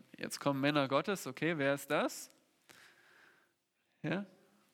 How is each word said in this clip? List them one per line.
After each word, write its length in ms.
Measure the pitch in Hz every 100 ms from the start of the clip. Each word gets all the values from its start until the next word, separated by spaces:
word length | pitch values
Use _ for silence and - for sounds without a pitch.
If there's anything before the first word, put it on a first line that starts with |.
| - -
jetzt 200 | - -
kommen 220 | 143 139
Männer 260 | 143 147 135
Gottes, 380 | 139 156 190 135
okay, 300 | 123 156 165
wer 160 | 139
ist 180 | 139 -
das? 400 | 151 254 - - - _ _ _ - - - - - - _ _ _ _ _ _ _
Ja? 240 | 151 175 202 - _ _ _